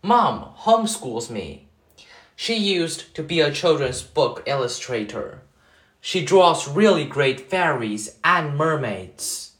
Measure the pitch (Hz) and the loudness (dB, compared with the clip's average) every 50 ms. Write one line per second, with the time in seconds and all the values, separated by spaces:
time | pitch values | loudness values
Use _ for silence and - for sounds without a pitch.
0 | - 196 233 240 214 - - - - - - - - 220 226 226 220 220 - - | 2 4 4 4 4 2 -2 -6 -12 -16 -20 -4 4 4 4 4 4 -2 -6 -6
1 | - 127 113 117 117 - 117 104 87 76 71 - _ _ _ _ _ _ _ - | -8 -8 -8 -8 -8 -8 -8 -10 -10 -10 -14 -18 _ _ _ _ _ _ _ -20
2 | - - - - - _ _ - - - 226 220 202 202 190 175 165 160 - - | -20 -20 -20 -20 -20 _ _ -8 -4 -4 -2 0 0 0 0 0 -2 -2 -6 -10
3 | - - _ - 156 151 170 165 151 147 143 - - 170 156 143 135 123 - - | -12 -14 _ -12 -8 -2 2 2 2 2 0 0 2 2 2 2 0 -2 -4 -6
4 | - - - 151 - - - - - 123 139 135 127 120 - - - - 123 110 | -12 -4 0 0 0 0 0 -6 -6 -4 -2 -2 -2 -4 -4 -8 -8 -6 -6 -6
5 | 107 104 - - - - - - - _ _ _ _ _ _ _ _ _ _ _ | -6 -6 -8 -10 -10 -10 -14 -18 -20 _ _ _ _ _ _ _ _ _ _ _
6 | - - - 185 156 139 185 190 180 170 156 - - 139 143 180 214 208 185 160 | -10 -4 -2 -2 0 4 6 8 8 8 6 2 -4 -4 2 4 4 4 4 2
7 | 143 123 120 139 139 131 135 - - - 185 185 180 160 139 120 113 107 104 107 | 0 -4 -2 0 0 0 0 -2 -6 -4 -2 0 2 0 0 -2 -4 -4 -6 -6
8 | - - - _ - 165 180 175 160 147 143 143 156 160 156 139 131 113 98 92 | -8 -12 -12 _ 0 2 2 2 0 -2 -2 0 0 0 0 0 -2 -4 -6 -8
9 | 92 87 - - - - - - - - _ | -10 -16 -14 -10 -10 -8 -8 -10 -12 -16 _